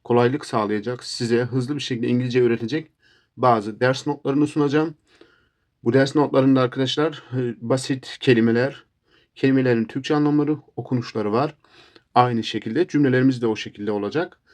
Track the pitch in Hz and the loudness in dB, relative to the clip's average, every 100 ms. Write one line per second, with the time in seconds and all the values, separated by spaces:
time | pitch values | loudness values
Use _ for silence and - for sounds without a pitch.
0 | - 120 120 131 - 117 101 107 104 123 | 0 2 2 0 -4 -4 -2 -4 -6 -10
1 | - - 120 117 123 127 123 147 - 120 | -10 -6 0 0 0 -4 -4 -6 -6 -4
2 | 120 123 127 127 120 113 113 156 156 _ | -2 -2 0 2 2 0 -4 -6 -8 _
3 | _ _ _ - 127 113 104 101 123 131 | _ _ _ 0 2 2 0 -2 0 0
4 | 147 143 139 139 147 156 143 151 165 156 | -4 -4 -2 0 0 0 0 0 -2 -6
5 | _ _ _ _ _ _ _ _ 120 131 | _ _ _ _ _ _ _ _ 0 2
6 | 135 151 135 135 135 135 127 135 127 - | 2 2 2 2 4 4 2 -2 -2 -2
7 | 156 147 - 127 120 - 117 131 - 131 | -2 -4 -8 -6 -4 -4 -2 -2 -2 -6
8 | - - 135 117 113 117 135 - _ _ | -8 -2 2 4 4 2 0 -6 _ _
9 | _ _ _ - 135 131 127 117 113 139 | _ _ _ -2 0 2 2 0 -2 -6
10 | 131 151 147 147 147 151 - - 123 127 | -2 0 2 2 0 -2 -8 -12 -4 -4
11 | - 113 104 113 151 - _ - - - | -4 -6 -2 0 -2 -6 _ -20 -20 -20
12 | _ 123 123 117 107 110 110 127 180 143 | _ 2 2 0 -4 -6 -4 -2 0 2
13 | 139 127 131 123 113 107 - - 104 104 | 4 4 2 2 -2 -2 -6 -8 -4 -2
14 | 101 147 180 _ _ | -2 -4 -4 _ _